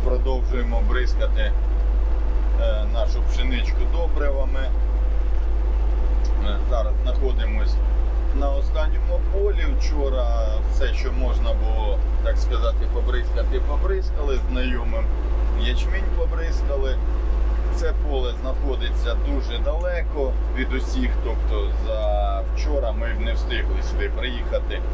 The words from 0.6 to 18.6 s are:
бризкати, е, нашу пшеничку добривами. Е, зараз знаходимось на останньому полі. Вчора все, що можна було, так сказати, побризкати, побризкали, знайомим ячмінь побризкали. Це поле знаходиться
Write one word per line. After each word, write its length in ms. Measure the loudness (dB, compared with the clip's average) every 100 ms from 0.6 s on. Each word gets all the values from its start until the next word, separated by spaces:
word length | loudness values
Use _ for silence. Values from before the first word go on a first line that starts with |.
| 0 0 2
бризкати, 600 | 2 2 2 2 2 2 0 0 2 2 2 2 0 0 0 2 2
е, 240 | 2 0 0
нашу 280 | 0 0 2
пшеничку 560 | 0 2 0 0 0 0 2 0
добривами. 640 | 0 2 2 2 0 0 0 0 0 0 2 2 2 2 2 0 0 0 0 2 2 2 2 0 0
Е, 120 | 0 0
зараз 240 | 0 0 0
знаходимось 720 | 0 0 2 2 0 0 0 2 0 2 0 0 0 0
на 100 | 2
останньому 680 | 0 0 0 2 2 0 0 0
полі. 320 | 0 0 2 0 0
Вчора 680 | 0 0 0 0 0 0 0 0 0
все, 220 | 2 2
що 180 | 0 0
можна 420 | 0 0 2 0
було, 460 | 0 0 0 0 0 0 0
так 140 | 0 0
сказати, 400 | 0 0 0 0 0
побризкати, 680 | 0 0 0 0 0 0 0 0
побризкали, 720 | 0 0 0 -2 -2 0 0 0
знайомим 520 | -2 0 0 0 0 0 0 0 0 0 0
ячмінь 440 | 0 0 0 0 0 0
побризкали. 800 | 0 -2 -2 0 0 0 0 0 0 -2 0 0 0 0 -2 -2
Це 180 | 0 0 0
поле 240 | 0 -2 -4
знаходиться 720 | -4 -2